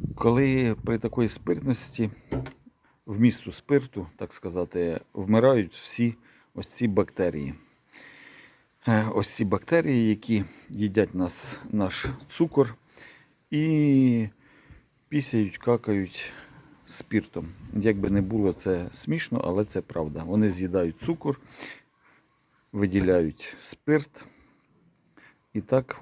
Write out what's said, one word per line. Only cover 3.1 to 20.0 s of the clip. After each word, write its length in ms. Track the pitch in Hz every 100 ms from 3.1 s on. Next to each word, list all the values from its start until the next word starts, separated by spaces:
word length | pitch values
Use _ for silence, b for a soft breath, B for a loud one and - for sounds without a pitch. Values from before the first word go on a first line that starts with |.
| 104 120 117 -
спирту, 560 | - - 139 127 101 82
так 180 | - -
сказати, 680 | - 90 87 85 90 85 82 -
вмирають 600 | - 95 110 127 127 90
всі 420 | - - - 120 113 b b b
ось 120 | - 95
ці 200 | - 120
бактерії. 680 | 98 92 - 90 76 69 - b b _ B B B B B B B B _ -
Е, 180 | 110 110
ось 160 | 104 101
ці 160 | -
бактерії, 640 | 104 98 - 165 160 127 110
які 340 | 107 - 107 98 B B
їдять 460 | 98 104 101 95
нас, 440 | 92 87 - - - -
наш 340 | 107 95 - 131 131 - -
цукор 380 | 170 143 123 113 B B B B B _ _
і 760 | 151 156 156 147 135 127 117 110 b b b b b b _ _
пісяють, 480 | 147 135 113 98 -
какають 760 | - 117 - 101 92 - - B B B B B
спиртом. 640 | - - - 107 - - 80 - -
Як 240 | 107 107 101
би 120 | 95
не 120 | 101
було 320 | 95 110 98
це 360 | 85 98 90 90
смішно, 480 | - - 165 - 117
але 200 | - 92
це 160 | 107 90
правда. 420 | - 85